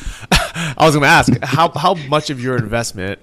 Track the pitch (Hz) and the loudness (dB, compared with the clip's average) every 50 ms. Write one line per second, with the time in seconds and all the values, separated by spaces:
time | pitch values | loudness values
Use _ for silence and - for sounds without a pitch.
0 | - - - - - - - - - - - 160 170 160 127 - - 160 147 151 | -10 -10 -10 -12 -4 0 0 0 0 -2 -6 -6 -6 -6 0 4 4 4 4 4
1 | 143 143 170 151 - - 127 120 - 131 123 151 165 170 - - 151 180 196 170 | 4 4 4 4 4 4 2 0 -2 -4 0 0 0 0 0 0 0 0 0 0
2 | 147 131 143 151 151 - 147 127 120 131 127 120 110 104 110 117 117 - - 107 | -2 -2 -2 -2 -2 -2 -8 -6 -4 -4 -4 -4 -4 -2 -4 -4 -4 -4 -8 -8
3 | 92 98 98 - | -8 -8 -8 -10